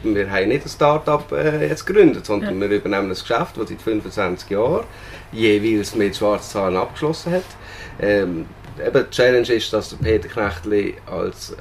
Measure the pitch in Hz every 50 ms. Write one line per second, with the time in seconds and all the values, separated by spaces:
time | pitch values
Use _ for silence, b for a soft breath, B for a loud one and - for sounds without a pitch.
0 | - 110 104 101 98 98 98 95 95 104 127 147 - 147 - - 156 147 151 151
1 | 151 151 151 147 143 - 143 147 147 156 151 151 151 151 156 - - - 185 214
2 | 196 156 117 104 - - 107 101 104 101 95 95 101 101 104 101 - 95 101 98
3 | 98 95 95 - - - 117 117 165 - - - 110 - - - - 113 110 107
4 | - 95 90 107 98 90 90 90 - - 98 101 113 131 170 220 233 B B B
5 | B B B B B B - 113 113 107 104 104 104 113 110 104 98 - - 113
6 | 104 98 90 - 107 104 104 95 - - - 107 98 92 90 92 98 - - -
7 | 151 151 160 - - 175 175 185 185 - - B B B B B B B B B
8 | - 104 104 101 95 90 85 80 78 - - - - - - - 76 117 131 135
9 | 120 - - - 123 123 127 123 117 117 120 113 - - - 107 - - 107 -
10 | - 110 110 104 - 104 - 120 107 101 92 87 - 104 104 104 101 92 - -
11 | - - 92 90 90 95 90 - - - - -